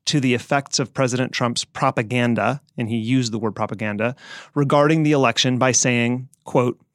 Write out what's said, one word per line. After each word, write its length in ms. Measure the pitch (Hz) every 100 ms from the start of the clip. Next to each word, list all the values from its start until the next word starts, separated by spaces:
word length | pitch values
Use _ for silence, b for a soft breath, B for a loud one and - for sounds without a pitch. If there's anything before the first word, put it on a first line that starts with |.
| -
to 140 | 151
the 140 | 127
effects 440 | 120 - 143 139 -
of 140 | 123
President 400 | - 127 123 123
Trump's 320 | - 120 117
propaganda, 960 | - - 160 147 110 123 120 113 104 139 _ -
and 100 | 110
he 80 | 113
used 340 | 113 131 117
the 60 | 107
word 160 | 110
propaganda, 640 | 98 107 104 107 104 117 135 B B B
regarding 480 | 143 139 147 147 160
the 100 | 151
election 460 | 143 120 - 127 123
by 120 | 131
saying, 560 | 117 131 120 117 127 131 _
quote, 360 | - 139 123 - _